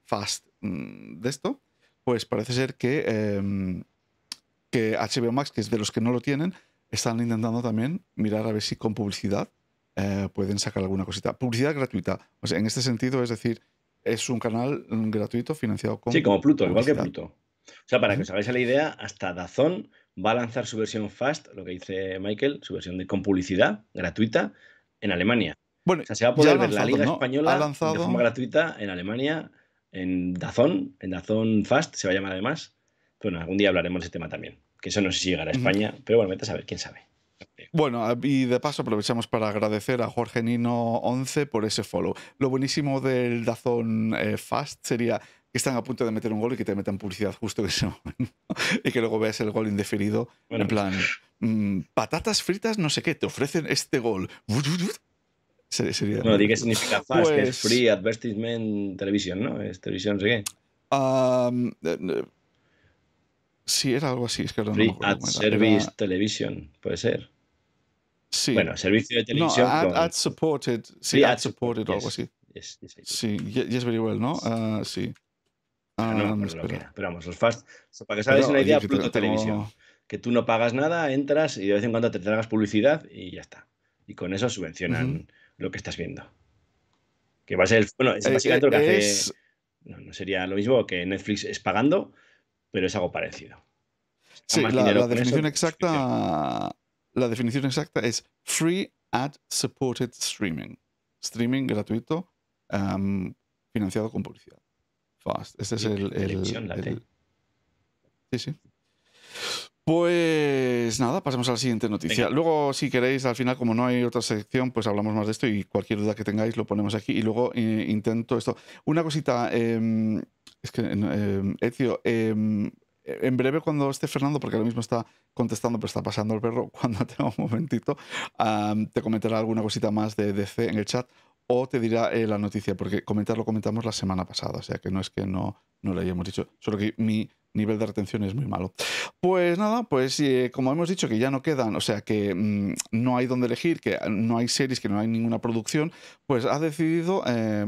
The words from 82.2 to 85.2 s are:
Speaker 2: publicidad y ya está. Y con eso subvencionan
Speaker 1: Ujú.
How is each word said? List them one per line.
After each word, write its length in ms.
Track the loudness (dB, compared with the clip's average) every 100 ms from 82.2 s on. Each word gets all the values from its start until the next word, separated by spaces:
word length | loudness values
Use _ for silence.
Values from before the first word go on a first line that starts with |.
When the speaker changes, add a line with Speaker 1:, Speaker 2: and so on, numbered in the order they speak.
| -2 0 0
Speaker 2:
publicidad 580 | 0 2 4 4 2 -4
y 220 | -14 -14
ya 100 | -14
está. 260 | -16 -20 -20 _ _ _ -20
Y 80 | -10
con 180 | -4
eso 160 | 0 -2
subvencionan 640 | -2 -8 -6 -2 0 -2
Speaker 1:
Ujú. 100 | -4